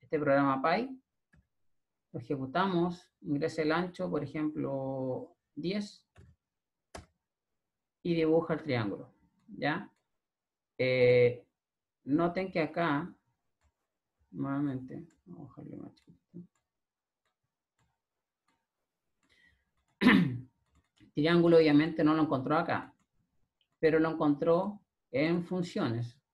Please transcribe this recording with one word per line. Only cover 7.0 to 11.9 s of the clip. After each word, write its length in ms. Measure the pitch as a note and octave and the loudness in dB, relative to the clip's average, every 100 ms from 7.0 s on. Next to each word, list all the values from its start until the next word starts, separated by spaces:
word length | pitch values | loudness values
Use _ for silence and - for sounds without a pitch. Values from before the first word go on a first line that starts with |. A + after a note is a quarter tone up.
| - _ _ _ _ _ _ _ _ _ | -20 _ _ _ _ _ _ _ _ _
y 120 | F3 | -2
dibuja 400 | E3 D#3+ D#3+ E3 | 0 2 2 0
el 80 | D#3+ | -6
triángulo, 500 | - B2 G#2 F#2 - _ _ _ _ | -4 -4 -4 -6 -14 _ _ _ _
¿ya? 420 | - C#3+ E3 G3+ _ _ _ _ _ _ _ _ _ | -6 -4 -4 -10 _ _ _ _ _ _ _ _ _
Eh, 680 | B2+ B2+ B2 B2 A#2+ A#2+ - _ _ _ _ | -2 4 6 6 4 2 -14 _ _ _ _